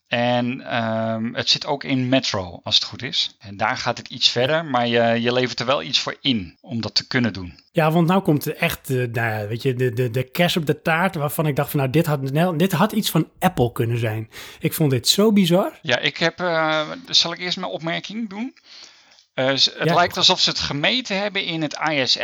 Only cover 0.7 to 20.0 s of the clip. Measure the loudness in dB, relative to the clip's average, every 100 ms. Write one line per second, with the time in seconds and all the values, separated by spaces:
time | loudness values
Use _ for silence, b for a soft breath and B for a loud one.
0.7 | -2 0 -2 -2 -2 -4 -4 0 0 0
1.7 | -4 -2 -2 2 2 2 -2 -4 -10 -2
2.7 | 0 0 -8 -6 -4 -4 -8 -16 -2 -2
3.7 | 0 -2 -4 -8 -2 0 2 0 0 0
4.7 | 0 2 4 4 2 2 2 0 -2 0
5.7 | 0 0 -2 -4 -4 0 0 -2 -12 -8
6.7 | -6 -4 -6 -2 0 0 -2 -10 -14 _
7.7 | 0 2 4 4 4 2 0 -2 -4 -4
8.7 | -4 -4 -2 -2 -2 -2 -2 -4 -2 -2
9.7 | 0 0 0 -2 -2 -4 0 2 2 0
10.7 | -2 0 2 0 0 -2 0 0 0 0
11.7 | 0 2 2 2 0 0 0 2 2 0
12.7 | 2 2 0 0 0 0 _ 0 2 0
13.7 | 0 -2 0 -2 -4 -8 B B B -4
14.7 | 0 2 2 2 4 4 6 6 4 2
15.7 | -4 -2 0 0 0 0 0 0 2 2
16.7 | 0 -2 -8 0 0 0 -2 -6 -6 -6
17.7 | -6 -6 -6 -8 -8 -8 -8 -10 -12 B
18.7 | B B B B B _ -2 0 2 0
19.7 | 2 2 2